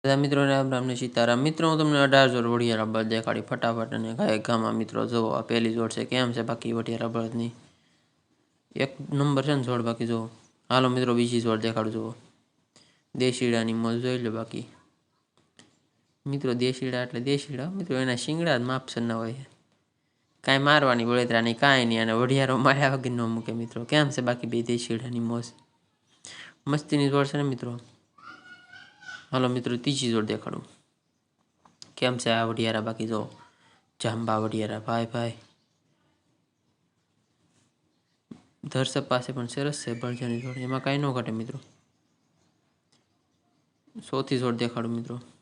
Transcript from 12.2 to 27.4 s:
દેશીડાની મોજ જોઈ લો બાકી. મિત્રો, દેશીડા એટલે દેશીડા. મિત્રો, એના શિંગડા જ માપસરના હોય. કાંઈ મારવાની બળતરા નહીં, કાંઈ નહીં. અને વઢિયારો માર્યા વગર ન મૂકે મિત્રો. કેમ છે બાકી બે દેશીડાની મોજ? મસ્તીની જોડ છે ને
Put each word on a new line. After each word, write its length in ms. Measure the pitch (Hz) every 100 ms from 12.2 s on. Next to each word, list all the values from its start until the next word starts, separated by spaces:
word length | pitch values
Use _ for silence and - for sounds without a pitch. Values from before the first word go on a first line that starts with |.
| - _ _ _ _ _ _ _ _ -
દેશીડાની 580 | 127 123 123 117 113
મોજ 280 | 113 113 117
જોઈ 160 | 127 127
લો 140 | 117
બાકી. 360 | 113 110 - - - _ _ _ _ _ _ _ _ - _ _ _ _ _ 143
મિત્રો, 260 | 139 135
દેશીડા 500 | 120 127 127 131 123
એટલે 160 | 123 120
દેશીડા. 500 | 127 143 147 131 151
મિત્રો, 280 | 98 - 131
એના 180 | 131 123
શિંગડા 420 | 139 156 170 127
જ 40 |
માપસરના 540 | 123 131 - - 117 113
હોય. 200 | 113 127 135 _ _ _ _ _ _ _ _ _
કાંઈ 140 | - 135
મારવાની 480 | 143 151 135 120 117
બળતરા 360 | 123 120 117
નહીં, 180 | 117 113
કાંઈ 260 | 139 135 117
નહીં. 160 | 113
અને 100 | 113
વઢિયારો 460 | 113 127 135 131 127
માર્યા 320 | 131 135 139
વગર 200 | 135 127
ન 120 | 120
મૂકે 300 | 113 113 110
મિત્રો. 320 | 113 117 117
કેમ 260 | 117 151 143
છે 120 | 135
બાકી 260 | 123 123 117
બે 140 | 117
દેશીડાની 580 | 120 120 120 113 123 120
મોજ? 240 | 117 117 117 - _ _ _ _ _ _ - - - _ -
મસ્તીની 420 | 147 147 147 139
જોડ 160 | 139 139
છે 120 |
ને 60 | 143